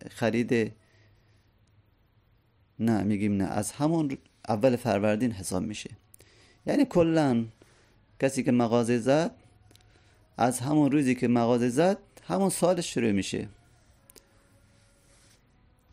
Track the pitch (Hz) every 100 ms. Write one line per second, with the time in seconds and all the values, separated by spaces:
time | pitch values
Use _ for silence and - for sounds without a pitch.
0 | - - 117 117 113 117 110 - _ _
1 | _ _ _ _ _ _ _ _ _ _
2 | _ _ _ _ _ _ _ - 113 107
3 | 98 101 104 98 95 104 104 - 151 165
4 | 147 135 _ _ - 113 131 120 123 101
5 | 104 107 123 98 90 92 107 104 - -
6 | _ - - _ _ _ - 285 277 175
7 | 165 160 143 117 113 - - _ _ _
8 | _ _ 135 135 120 123 117 120 113 123
9 | 120 147 170 - _ _ _ - _ _
10 | _ _ _ - 117 127 131 151 143 147
11 | 131 123 123 120 117 123 123 123 180 202
12 | - - - 180 190 - 170 180 - -
13 | 117 98 - 107 107 - _ _ _ _
14 | _ - _ _ _ _ _ _ _ _
15 | _ _ _ _ _ _ _ _ _